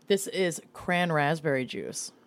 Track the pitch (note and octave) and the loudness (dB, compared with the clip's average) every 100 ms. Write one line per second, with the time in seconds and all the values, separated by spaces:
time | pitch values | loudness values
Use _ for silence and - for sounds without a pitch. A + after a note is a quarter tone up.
0 | - G3 - F#3 F3+ D#3+ - - - F3 | -2 0 0 0 0 0 -10 -10 0 2
1 | F3 D#3 C#3+ D#3+ D3+ C3+ B2 G#2 B1+ - | 2 4 2 2 0 0 -2 -6 -8 -8
2 | - - | -10 -14